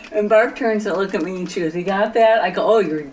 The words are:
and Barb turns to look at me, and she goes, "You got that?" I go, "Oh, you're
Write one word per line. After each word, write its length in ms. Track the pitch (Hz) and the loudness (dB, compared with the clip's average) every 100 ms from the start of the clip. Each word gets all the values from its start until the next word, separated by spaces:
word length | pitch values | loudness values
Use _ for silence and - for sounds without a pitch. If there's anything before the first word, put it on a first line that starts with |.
| - | -6
and 180 | 214 208 | -4 2
Barb 260 | 220 247 - | 4 2 0
turns 280 | 233 214 | -2 -2
to 120 | 208 175 | -2 -2
look 200 | 196 185 | -2 -4
at 80 | |
me, 140 | 170 185 | -4 -6
and 120 | 180 | -6
she 120 | 196 | -4
goes, 140 | 165 170 | -4 -4
"You 80 | |
got 300 | 180 190 220 | -4 -2 0
that?" 300 | 226 226 220 | 4 4 4
I 80 | - | 0
go, 100 | 196 | -2
"Oh, 160 | - 220 | 2 2
you're 260 | 175 151 143 | 2 -4 -8